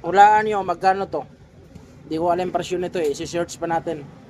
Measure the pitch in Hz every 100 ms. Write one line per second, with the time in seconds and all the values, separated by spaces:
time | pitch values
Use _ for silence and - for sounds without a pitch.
0 | 165 190 208 214 214 202 185 170 190 190
1 | 190 156 - - - - - - - -
2 | - 160 175 175 180 170 170 175 180 190
3 | 151 139 151 170 170 - 170 165 160 156
4 | 143 - -